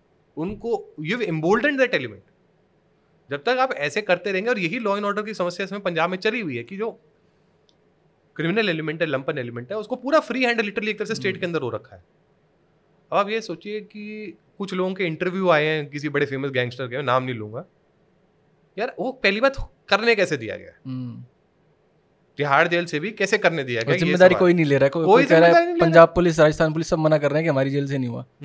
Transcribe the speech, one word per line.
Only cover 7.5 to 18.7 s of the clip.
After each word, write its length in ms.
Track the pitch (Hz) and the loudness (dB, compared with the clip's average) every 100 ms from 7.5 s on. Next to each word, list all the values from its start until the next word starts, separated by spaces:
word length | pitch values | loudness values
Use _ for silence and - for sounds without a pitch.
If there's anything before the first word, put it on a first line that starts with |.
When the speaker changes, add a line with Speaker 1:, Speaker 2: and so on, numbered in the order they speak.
| _ _ _ _ _ _ _ _ - | _ _ _ _ _ _ _ _ -6
Speaker 1:
क्रिमिनल 340 | 160 208 214 | -2 0 -2
एलिमेंट 320 | 160 156 160 | -2 -6 -4
है, 60 | 165 | -4
लंपन 300 | 135 139 147 | -4 -4 -6
एलिमेंट 340 | 120 117 123 | -8 -10 -8
है, 60 | 214 | -8
उसको 180 | 208 208 | -8 -8
पूरा 240 | 247 311 | 0 0
फ्री 240 | 294 240 | 0 -2
हैंड 160 | 247 233 | 0 0
literally 280 | 208 202 214 | -4 -4 -4
एक 120 | 214 | -4
तरह 60 | 190 | -6
से 100 | 226 | -4
स्टेट 180 | 190 | -4
Speaker 2:
हम्म। 60 | 185 | -4
Speaker 1:
के 60 | 190 | -4
अंदर 160 | 160 | -4
हो 80 | 127 | -4
रखा 260 | 107 - 92 | -6 -10 -20
है। 80 | _ _ _ _ _ _ _ _ _ _ _ | _ _ _ _ _ _ _ _ _ _ _
अब 60 | 170 | -2
आप 120 | 202 | -2
ये 120 | 220 | -4
सोचिए 400 | 220 160 202 214 | -8 -12 -10 -12
कि 560 | 208 208 208 214 208 - _ - | -12 -16 -16 -14 -16 -18 _ -12
कुछ 160 | 196 | -8
लोगों 200 | 185 185 | -4 -4
के 100 | 190 | -2
इंटरव्यू 460 | 180 156 175 180 185 | -4 -4 -4 0 2
आए 160 | 156 151 | 2 2
हैं 240 | 156 143 | -2 -6
किसी 200 | 143 147 | -8 -4
बड़े 160 | 143 143 | -2 -2
फेमस 260 | 135 139 | -2 -4
गैंगस्टर 360 | 127 123 123 127 | -4 -4 -6 -8
के, 100 | 123 | -6
मैं 60 | |
नाम 200 | 139 127 | 0 0
नहीं 120 | 131 117 | 0 -6
लूँगा, 300 | 107 113 190 _ _ _ _ _ _ _ _ _ _ | -10 -14 -16 _ _ _ _ _ _ _ _ _ _